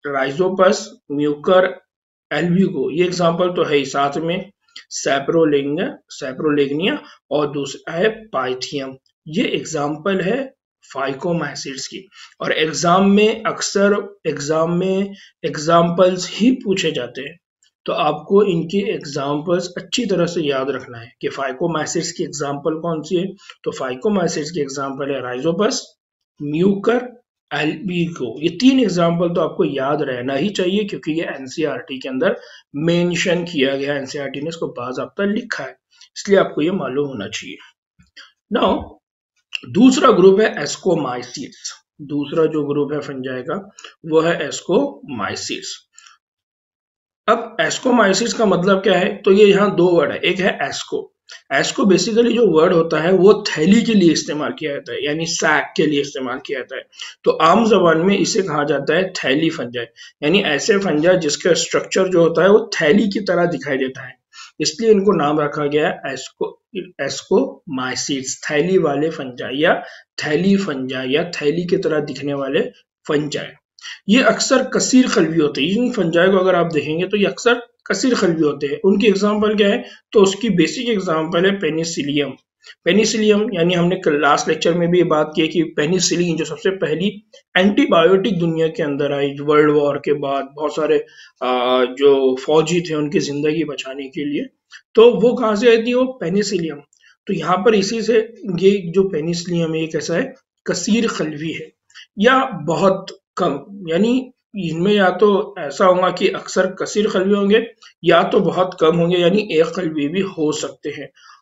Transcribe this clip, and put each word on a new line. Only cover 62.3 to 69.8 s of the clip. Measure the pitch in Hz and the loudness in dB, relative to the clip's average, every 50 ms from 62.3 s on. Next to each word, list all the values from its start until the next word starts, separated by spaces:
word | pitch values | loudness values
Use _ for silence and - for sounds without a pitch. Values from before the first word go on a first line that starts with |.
| 165 160 | 2 4
है, | 170 196 | 4 6
वो | 208 220 214 - - - | 6 4 2 0 -4 0
थैली | 170 147 202 208 233 202 | 2 4 4 4 2 0
की | - 226 | -2 -4
तरह | - - 175 175 175 | -2 -2 0 0 0
दिखाई | 165 147 - - 143 135 | 0 -2 -4 -4 -4 -4
देता | 131 131 131 127 - - | -4 -4 -6 -8 -12 -18
है, | - - _ _ _ _ - - - _ - | -20 -20 _ _ _ _ -20 -20 -16 _ -6
इसलिए | 156 - - - 226 220 | -6 -4 -4 0 4 4
इनको | 214 196 190 208 | 4 6 6 2
नाम | 185 165 143 147 151 156 | 2 2 2 0 0 0
रखा | 147 143 - 151 147 | -2 -2 -2 -4 -4
गया | 143 147 151 151 185 | 0 0 0 0 0
है | - - - 139 131 | -4 -4 -8 -10 -8
asco-, | 123 - - _ - 185 - - _ _ _ - 185 175 - _ - 139 139 | -10 -12 -14 _ -8 -8 -8 -8 _ _ _ -12 -12 -12 -12 _ -8 -8 -8
ascomycetes, | - - - - 190 226 277 - - - - - 139 127 127 127 127 - - - 143 135 127 131 - - - - | -8 -8 -4 0 2 2 2 0 -6 -14 -12 -8 -8 -6 -6 -6 -6 -6 -6 -6 -6 -6 -6 -8 -10 -8 -6 -4
थैली | 151 147 160 185 190 185 | -2 0 0 2 2 2
वाले | 165 147 139 143 151 165 | 2 2 0 -2 -2 -4
फंजाई | 160 - 139 127 123 - 127 107 131 | -4 -6 -10 -10 -10 -10 -10 -8 -4
या | 143 156 180 240 - | 0 2 2 2 0